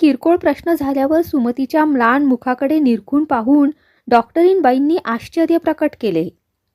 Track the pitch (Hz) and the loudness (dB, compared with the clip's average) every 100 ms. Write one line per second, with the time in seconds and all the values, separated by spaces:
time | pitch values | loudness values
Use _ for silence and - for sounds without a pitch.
0 | 311 262 330 339 339 285 - 330 277 277 | 0 0 0 0 0 -4 -4 -4 -2 -2
1 | 269 311 339 294 240 247 269 311 311 269 | 0 0 -2 -2 -4 -4 -4 0 0 2
2 | 233 262 285 247 - 254 277 311 277 226 | 2 2 0 0 -2 -4 -2 0 2 0
3 | - 285 302 254 220 294 285 302 _ _ | -2 -4 -2 -2 2 2 2 -2 _ _
4 | - 240 233 - 349 381 269 262 285 339 | 0 0 2 0 2 4 2 2 0 -2
5 | - 226 - - 320 330 330 311 302 - | -4 -8 -6 -4 -2 0 -2 -4 -6 -4
6 | 226 165 170 - _ _ _ | -4 -2 -4 -8 _ _ _